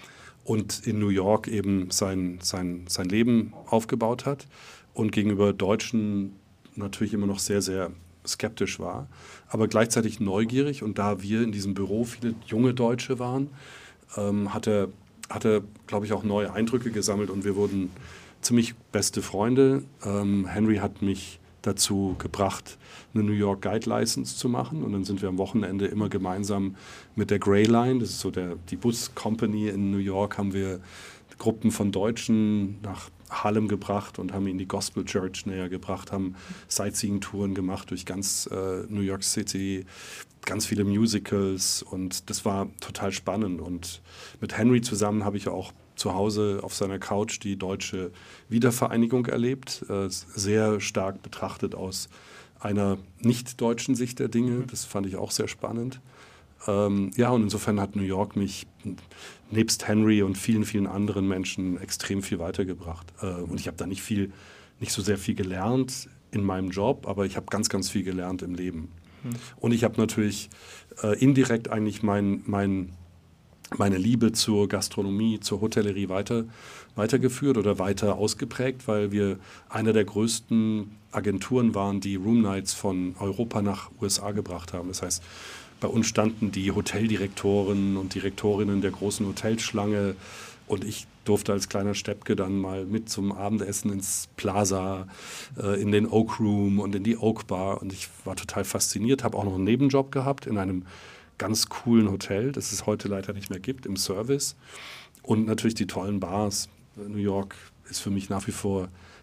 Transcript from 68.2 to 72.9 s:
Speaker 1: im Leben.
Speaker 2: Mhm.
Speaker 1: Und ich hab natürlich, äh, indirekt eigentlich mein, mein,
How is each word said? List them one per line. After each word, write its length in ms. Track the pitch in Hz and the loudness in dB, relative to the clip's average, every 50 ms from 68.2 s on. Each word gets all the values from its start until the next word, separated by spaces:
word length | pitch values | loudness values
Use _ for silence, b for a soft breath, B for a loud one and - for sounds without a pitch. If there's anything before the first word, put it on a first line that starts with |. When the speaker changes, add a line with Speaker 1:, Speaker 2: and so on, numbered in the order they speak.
| 90 90 92 90 - | -4 -4 -6 -6 -6
Speaker 1:
im 120 | 90 90 | -6 -6
Leben. 360 | 87 90 90 85 80 80 - - - B B B B B | -4 -4 -6 -6 -6 -10 -12 -14 -20 B B B B B
Speaker 2:
Mhm. 80 | 123 117 120 B B B | -6 -6 -6 B B B
Speaker 1:
Und 160 | B - 120 120 | B 2 2 4
ich 120 | 113 117 | 4 4
hab 140 | 107 - - | 2 4 2
natürlich, 520 | 110 107 - 113 107 104 95 - - - B B B B B B B B - - - | 2 2 2 2 0 0 0 -4 -8 -12 B B B B B B B B -10 -2 0
äh, 140 | 107 104 113 | 0 4 6
indirekt 520 | 131 135 139 135 127 120 117 113 113 - | 6 6 8 8 6 6 4 0 0 -2
eigentlich 320 | 117 110 107 107 104 - - | -2 0 0 0 -2 0 0
mein, 400 | 107 101 101 101 98 101 98 - | 2 4 4 4 2 2 0 0
mein, 440 | - 101 98 101 98 98 95 90 85 | -2 0 2 2 2 0 0 -2 -6